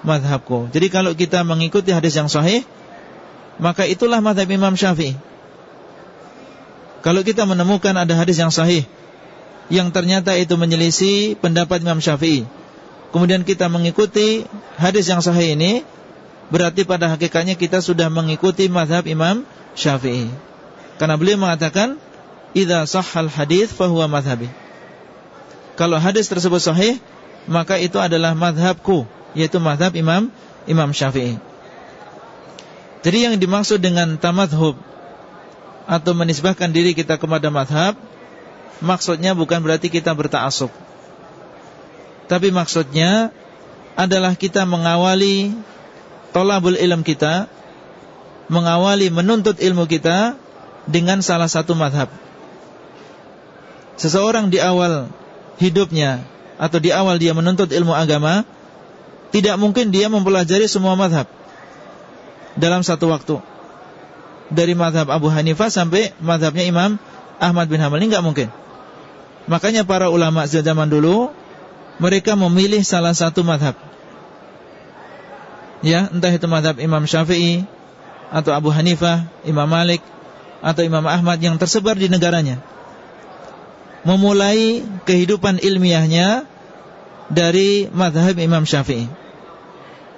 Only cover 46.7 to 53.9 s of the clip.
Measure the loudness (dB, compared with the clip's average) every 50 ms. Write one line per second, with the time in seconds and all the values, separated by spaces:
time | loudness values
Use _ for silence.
46.7 | 2 2 2 0 0 0 0 -2 -2 0 0 0 0 -2 -4 -6 -12 -20 -20 -20
47.7 | -20 -20 -20 -20 -20 -20 -20 -20 -20 -20 -20 -20 -20 -16 -6 -2 0 0 2 2
48.7 | 2 2 2 2 2 2 2 0 0 2 2 2 2 2 2 0 0 2 0 0
49.7 | 2 2 0 0 0 0 0 0 2 2 0 0 -2 -6 -14 -20 -20 -20 -20 -20
50.7 | -20 -14 -6 -2 0 0 2 2 0 0 0 0 0 0 0 -2 -2 -2 -2 -2
51.7 | 0 0 0 0 0 -2 -2 -4 -6 -14 -20 -20 -20 -20 -20 -20 -20 -20 -20 -20
52.7 | -20 -20 -20 -20 -20 -20 -20 -20 -20 -20 -20 -20 -20 -20 -20 -20 -20 -20 -20 -20
53.7 | -20 -20 -20 -20